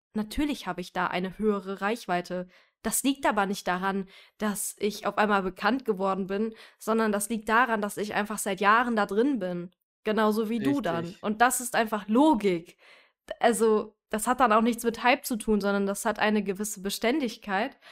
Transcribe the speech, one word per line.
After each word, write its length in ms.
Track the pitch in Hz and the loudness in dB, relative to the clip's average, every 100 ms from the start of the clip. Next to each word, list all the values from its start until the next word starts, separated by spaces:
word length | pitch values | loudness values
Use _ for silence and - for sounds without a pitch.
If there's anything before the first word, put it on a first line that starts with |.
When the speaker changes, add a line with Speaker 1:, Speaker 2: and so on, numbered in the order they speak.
| _ 214 | _ -8
Speaker 1:
natürlich 520 | 214 - 294 269 - | -6 -2 -2 -4 -8
habe 140 | 170 | -8
ich 120 | 185 | -8
da 140 | 185 175 | -4 -2
eine 300 | 180 185 170 | -2 -4 -2
höhere 440 | 214 202 190 196 | -2 0 -4 -6
Reichweite. 640 | 196 233 - 175 180 180 180 _ _ _ | -4 -4 -2 -4 -2 -8 -8 _ _ _
Das 220 | 220 - | -4 0
liegt 220 | 277 277 311 | 0 0 0
aber 200 | 214 190 | 0 0
nicht 220 | 202 - | -2 -4
daran, 400 | 180 190 196 190 - - _ | -2 -2 -4 -6 -14 -20 _
dass 380 | 208 208 - - | -4 -4 -6 -4
ich 260 | 208 202 - | -4 -2 -4
auf 120 | 202 | 0
einmal 260 | 208 202 | 2 2
bekannt 420 | 190 - 208 254 247 | 0 -2 -2 0 -2
geworden 420 | 185 196 190 190 | -2 -2 -2 -4
bin, 260 | 196 226 226 - _ | -2 -4 -6 -20 _
sondern 320 | - 226 220 | -2 0 2
das 180 | 208 202 | 0 -2
liegt 200 | 226 - | -4 0
daran, 320 | 226 247 226 | 2 2 0
dass 160 | 202 - | -2 -4
ich 160 | 208 | -4
einfach 240 | 190 208 208 | -2 -4 -4
seit 240 | 214 190 | -4 2
Jahren 340 | 202 226 247 226 | 4 4 4 0
da 100 | 233 | 0
drin 340 | 196 269 262 | 2 2 0
bin. 320 | 180 175 175 - _ _ - | -2 -4 -8 -16 _ _ -2
Genauso 440 | 214 214 214 214 | 2 2 2 0
wie 120 | 233 | 0
du 200 | 269 285 | 0 0
dann. 340 | 208 170 170 190 | 0 -2 -4 -6
Speaker 2:
Richtig. 60 | |
Speaker 1:
Und 200 | 214 214 | -6 2
das 180 | 247 254 | 4 2
ist 140 | 240 208 | -2 -2
einfach 320 | 220 214 190 | 0 -4 0
Logik. 720 | 226 311 240 196 175 165 - - - _ _ - - | 4 6 4 2 0 -4 -20 -20 -20 _ _ -14 0
Also, 560 | 233 208 226 214 214 _ _ | 2 4 4 2 0 _ _
das 180 | 214 240 | -4 -2
hat 120 | 247 | 2
dann 120 | 240 | 4
auch 100 | 214 | 6
nichts 220 | 226 240 | 4 0
mit 200 | 233 226 | -2 0
Hype 220 | 247 285 - | 2 2 0
zu 100 | 226 | -4
tun, 240 | 226 214 | 0 2
sondern 240 | 196 202 196 | 2 0 0
das 200 | 202 233 | -2 -4
hat 140 | 208 | 0
eine 240 | 208 214 | 2 2
gewisse 380 | 196 190 214 - | 0 -4 -6 -6
Beständigkeit. 960 | 190 - 233 302 254 - - 190 254 - - | -8 -2 0 0 -2 -6 -4 -4 -4 -8 -20